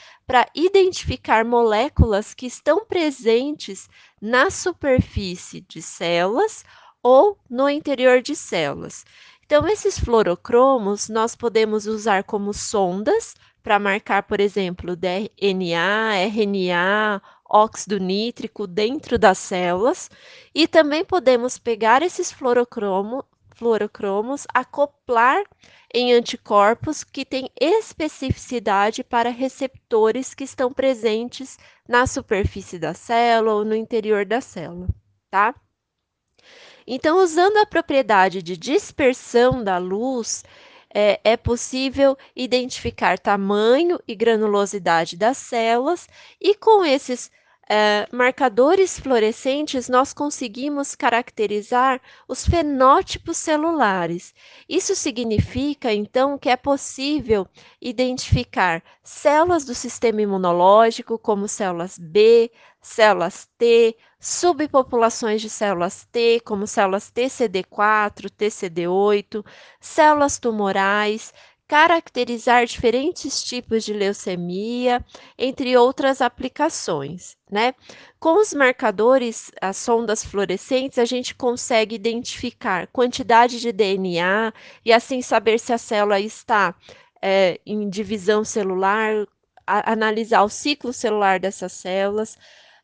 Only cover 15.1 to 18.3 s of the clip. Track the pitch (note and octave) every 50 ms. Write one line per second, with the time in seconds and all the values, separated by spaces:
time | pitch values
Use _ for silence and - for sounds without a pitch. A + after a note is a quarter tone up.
15.1 | F3+ G3 A3 - - _ G3 G3 F#3+ F#3 F#3 E3+ E3 E3+ E3+ F#3+ G#3 A3 A3 A3
16.1 | G#3 F#3 F#3 A3+ G#3 A3 G#3+ G3+ G3+ G3 F3+ F3+ F3 F3 F3+ F#3+ G#3 G#3+ G#3+ G#3+
17.1 | G3+ G3 - - _ _ _ - - G#3+ G#3+ A3 - - - F3+ G#3+ G3 F#3 F#3
18.1 | F#3+ G#3 A3 A#3+